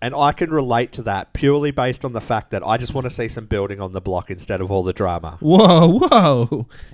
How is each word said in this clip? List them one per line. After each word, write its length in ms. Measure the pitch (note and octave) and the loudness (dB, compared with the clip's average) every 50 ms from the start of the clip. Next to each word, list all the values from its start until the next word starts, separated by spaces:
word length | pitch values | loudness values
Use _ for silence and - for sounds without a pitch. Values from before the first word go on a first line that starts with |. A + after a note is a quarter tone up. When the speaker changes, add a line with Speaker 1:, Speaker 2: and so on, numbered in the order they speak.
Speaker 1:
And 120 | A#2 B2+ C#3 | -8 -6 -2
I 180 | D3 C#3+ D3 | 0 0 0
can 180 | D3 - F3 D#3+ | 0 0 -4 -2
relate 420 | D#3 D3+ C3+ B2 A#2 A#2 B2 - | -2 -2 0 0 0 0 -2 -2
to 100 | - C3+ A2 | -8 -8 -6
that 280 | G#2+ G2 F#2+ - _ | -4 -4 -6 -6 _
purely 380 | - - D3 C#3 C#3+ D3 D3 C#3+ | -6 0 2 2 2 2 0 -2
based 340 | C#3 C3+ B2 B2+ B2 - - | -2 -2 -4 -4 -4 -6 -8
on 80 | B2+ | -8
the 80 | A#2 A2 | -8 -8
fact 300 | - - A2+ G#2+ - - | -6 -4 -4 -4 -4 -6
that 160 | G#2+ F#2+ D2+ | -8 -6 -4
I 100 | G#2 A2+ | -2 -2
just 160 | B2+ A#2+ - - | -2 -4 -6 -6
wanna 140 | C3+ B2+ B2 | -6 -6 -6
see 180 | - A#2+ A#2 A2+ | -6 -6 -8 -8
some 180 | - A#2 A2 | -8 -10 -8
building 340 | - A2 G2+ G2 G2 G2 G2+ | -6 -4 -4 -4 -4 -6 -8
on 120 | G2 F#2 | -10 -8
the 80 | F#2+ F#2 | -8 -8
block 300 | - G2 F2+ F2 - - | -6 -4 -6 -6 -6 -8
instead 300 | F#2 F2 - - G2 F#2 | -14 -12 -8 -8 -6 -6
of 100 | F#2 F#2 | -4 -2
all 120 | G2 F#2+ | -2 -2
the 100 | F2+ F#2 | -2 -2
drama. 440 | - - G2 F2+ E2+ E2+ E2 D#2 - - | -4 -2 -2 -4 -4 -6 -8 -12 -10 -4
Speaker 2:
Whoa, 580 | D3+ D#3 F3+ G3 A3 F3+ F3 E3 E3+ E3 F#3 B3+ | 2 4 6 8 8 8 8 8 6 6 4 4
whoa. 680 | F#4 - C#4+ A3 F3+ D3 C3 A#2+ A#2 - D#3 A#2 - - - - - - | 2 4 4 4 4 4 2 2 0 -2 -4 -6 -8 -10 -14 -20 -20 -16